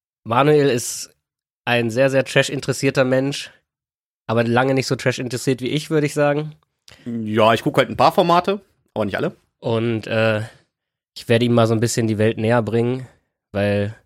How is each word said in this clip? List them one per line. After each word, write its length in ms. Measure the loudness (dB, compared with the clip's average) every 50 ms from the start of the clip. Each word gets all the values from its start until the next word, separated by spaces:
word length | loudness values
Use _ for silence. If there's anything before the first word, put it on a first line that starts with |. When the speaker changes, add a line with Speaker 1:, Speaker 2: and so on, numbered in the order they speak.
| _ _ _ _ -8
Speaker 1:
Manuel 460 | -2 0 2 4 4 4 4 4 2
ist 440 | 2 0 -2 -6 -10 -10 -12 -16 _ _ _ _ _ _ _ _ _ _ -4
ein 260 | -2 0 0 0 0
sehr, 180 | 0 2 2 2
sehr 140 | 2 0 0
Trash-interessierter 800 | 0 0 0 0 0 -2 -6 -6 -6 -4 -2 -2 -2 0 0 0
Mensch, 480 | 2 0 0 0 -2 -4 -8 -10 -14 -18 _ _ _ _ _ _ _ _ _ _ _ _ _ _ -2
aber 160 | 0 0 2
lange 280 | 2 2 2 2 2 0
nicht 140 | 0 -2 -2
so 80 | -4
Trash-interessiert 640 | -4 -2 -2 -4 -4 -4 -6 -6 -4 -2 -2 -2 -2
wie 80 | -2 -4
ich, 200 | -4 -4 -4 -2
würde 160 | -2 -2 -2
ich 80 | -2 0
sagen. 420 | 0 0 0 0 -2 -4 -8 -10 _ _ _ _ _ _ -20 -20 -18 -12
Speaker 2:
Ja, 480 | -10 -8 -8 -6 -2 2 4 6 6 4
ich 100 | 4 0
gucke 160 | 0 0 0
halt 100 | 0 0
ein 80 | 0 2
paar 160 | 2 2 4
Formate, 480 | 2 2 2 2 2 2 0 -2 -4 -6 _ _ _ _ _ -6
aber 100 | -4 -4
nicht 120 | -2 -2 -4
alle. 180 | -4 -4 -6 _ _ _ _ _
Speaker 1:
Und, 480 | -4 -2 -2 0 0 -2 -2 -4 -4 -4
äh, 340 | -2 0 0 2 0 -2 -4 -8 -12 _ _ _ _ _ _ _ _ _ _ _ -20 -10
ich 100 | -2 0
werde 160 | 2 2 2
ihm 100 | 2 4
mal 140 | 4 4 4
so 60 | 2
ein 80 | 0
bisschen 260 | 0 -2 0 0 -2 0
die 100 | 0 0
Welt 200 | 0 0 0 0
näher 240 | 0 0 0 0
bringen, 440 | 0 0 0 0 0 0 -2 -4 -8 -12 _ _ _ _ _ _ _ _
weil 420 | -4 -2 -2 0 0 0 -2 -4 -6 -12 _